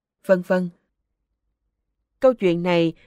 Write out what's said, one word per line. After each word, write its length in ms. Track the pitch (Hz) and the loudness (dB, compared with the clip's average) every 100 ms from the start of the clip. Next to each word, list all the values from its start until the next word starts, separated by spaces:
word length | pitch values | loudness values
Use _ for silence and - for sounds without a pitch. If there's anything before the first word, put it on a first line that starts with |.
| _ _ - | _ _ -2
vân 160 | 185 | -2
vân. 280 | 180 185 180 - _ _ _ _ _ _ _ _ _ _ _ _ _ - | 0 -4 -4 -12 _ _ _ _ _ _ _ _ _ _ _ _ _ -2
Câu 140 | 262 | 0
chuyện 300 | 240 185 170 | 2 0 0
này 300 | 180 175 165 - | 0 0 0 -4